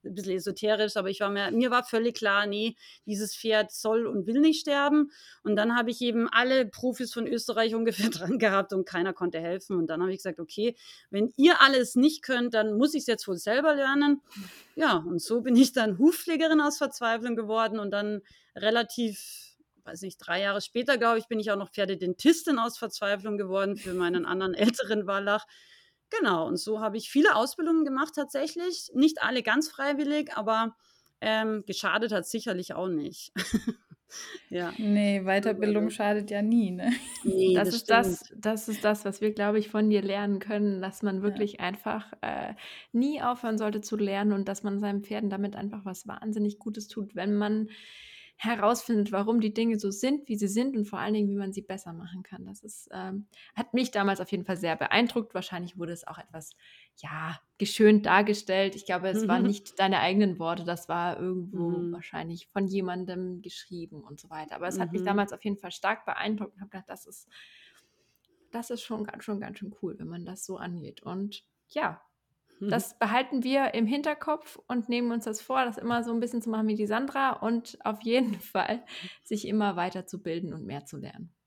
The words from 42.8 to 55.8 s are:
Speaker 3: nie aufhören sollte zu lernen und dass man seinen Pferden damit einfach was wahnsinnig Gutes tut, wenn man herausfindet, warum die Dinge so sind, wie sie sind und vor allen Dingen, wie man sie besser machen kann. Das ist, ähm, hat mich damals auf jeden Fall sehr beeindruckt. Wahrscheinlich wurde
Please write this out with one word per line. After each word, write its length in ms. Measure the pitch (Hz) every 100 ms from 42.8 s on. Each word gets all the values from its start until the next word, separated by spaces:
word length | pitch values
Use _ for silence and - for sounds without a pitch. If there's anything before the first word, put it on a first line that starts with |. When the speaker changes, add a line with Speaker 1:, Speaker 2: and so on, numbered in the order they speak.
| -
Speaker 3:
nie 300 | 233 277 302
aufhören 360 | 240 247 233 214
sollte 220 | 214 208
zu 160 | 208 214
lernen 380 | 202 196 208
und 160 | 196 196
dass 140 | 196
man 160 | 208 202
seinen 220 | 208 202
Pferden 260 | 202 208 208
damit 260 | 190 202 202
einfach 300 | 202 214 196
was 200 | 185 -
wahnsinnig 540 | - 220 214 208 208
Gutes 300 | 226 214 208
tut, 260 | - 202 185
wenn 200 | 190 208
man 340 | 208 214 214 - - - - - - _
herausfindet, 760 | 220 233 208 190 - 220 208
warum 260 | 196 208 233
die 140 | 208
Dinge 260 | 214 233 214
so 100 | 202
sind, 360 | 202 254 285 285
wie 80 | 208
sie 120 | 202
sind 260 | 208 269 247
und 100 | 208
vor 140 | 196
allen 140 | 202
Dingen, 160 | 214 202
wie 60 | 202
man 160 | 196
sie 80 | 196
besser 320 | 196 190 180
machen 300 | 165 170 185
kann. 220 | 190 180 185
Das 160 | 208
ist, 280 | 214 - -
ähm, 360 | 190 190 190 208 - - -
hat 180 | -
mich 180 | 247 254
damals 280 | 214 196 196
auf 120 | 180
jeden 120 | 202
Fall 140 | 175 180
sehr 180 | 175 160
beeindruckt. 580 | - 208 240 240 220
Wahrscheinlich 440 | 185 180 180 175
wurde 160 | 185